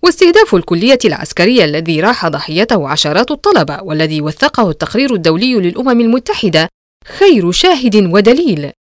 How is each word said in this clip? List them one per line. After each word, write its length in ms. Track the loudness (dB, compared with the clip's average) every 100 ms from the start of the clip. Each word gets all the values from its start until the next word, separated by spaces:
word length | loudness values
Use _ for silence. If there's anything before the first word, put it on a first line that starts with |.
واستهداف 520 | -2 2 4 4 4
الكلية 440 | 0 0 -2 2 2
العسكرية 600 | 0 -8 -8 -2 0 2
الذي 360 | 0 -2 -4 -2
راح 280 | -2 -2 -4
ضحيته 600 | -6 -6 -4 0 -2 -2
عشرات 420 | -4 -2 -2 -2
الطلبة، 520 | -2 0 0 0 -6
والذي 380 | -8 -4 -2 -4
وثقه 500 | -6 -4 -2 0 -2
التقرير 440 | -2 -4 -2 -2
الدولي 400 | 0 0 0 0
للأمم 460 | 0 -2 -2 0 2
المتحدة 680 | 2 0 -2 -4 0 0 -2 _ _ _ -20 2
خير 320 | 4 4 2
شاهد 460 | 0 2 2 2 2
ودليل. 760 | 2 2 4 2 2 -2 -6 -14